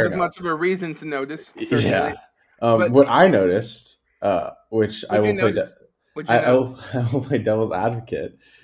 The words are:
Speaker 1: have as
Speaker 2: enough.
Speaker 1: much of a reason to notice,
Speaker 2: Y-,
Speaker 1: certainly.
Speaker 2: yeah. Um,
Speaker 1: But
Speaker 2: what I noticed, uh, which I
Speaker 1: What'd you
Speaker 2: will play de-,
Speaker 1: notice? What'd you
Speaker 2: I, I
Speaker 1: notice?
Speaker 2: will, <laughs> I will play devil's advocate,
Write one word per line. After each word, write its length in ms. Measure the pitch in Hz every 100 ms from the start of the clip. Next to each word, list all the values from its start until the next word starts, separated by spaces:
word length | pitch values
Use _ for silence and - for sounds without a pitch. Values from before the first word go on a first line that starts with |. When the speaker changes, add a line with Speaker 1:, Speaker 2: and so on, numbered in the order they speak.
Speaker 1:
have 20 | 110
as 60 |
Speaker 2:
enough. 120 | 180 170
Speaker 1:
much 120 | 180
of 60 |
a 100 | 175
reason 400 | 156 180 185 170 147
to 100 | 156
notice, 460 | 143 139 156 - -
Speaker 2:
Y-, 80 |
Speaker 1:
certainly. 260 | 110 - 110
Speaker 2:
yeah. 220 | 92 76 - - _ _ -
Um, 160 | 117 113
Speaker 1:
But 100 | 107
Speaker 2:
what 160 | 131 135
I 180 | 127 185
noticed, 680 | 117 92 98 - - - - _ _
uh, 280 | 101 90 - - _
which 360 | 110 104 - -
I 80 | 104
Speaker 1:
What'd 80 | 107
you 60 |
Speaker 2:
will 80 | 101
play 100 | 113
de-, 40 | 98
Speaker 1:
notice? 220 | - - _ _ _
What'd 160 | 151 -
you 60 | 117
Speaker 2:
I, 20 |
I 140 | 120
Speaker 1:
notice? 400 | 127 123 - -
Speaker 2:
will, 80 | 131
<laughs> 20 |
I 100 | 117
will 80 | 139
play 160 | - 123
devil's 340 | 107 110 110
advocate, 640 | 90 113 117 120 71 78 - _ _